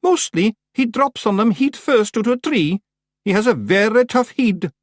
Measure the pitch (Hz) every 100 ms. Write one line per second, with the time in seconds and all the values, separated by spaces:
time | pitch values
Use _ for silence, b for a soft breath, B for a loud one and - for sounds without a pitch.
0 | 359 359 - 165 202 214 _ - 254 226
1 | 277 - - 196 220 202 269 - - 254
2 | 214 - 220 247 311 285 151 190 _ _
3 | _ _ - 190 226 175 104 190 208 226
4 | 247 247 247 - 247 185 160 _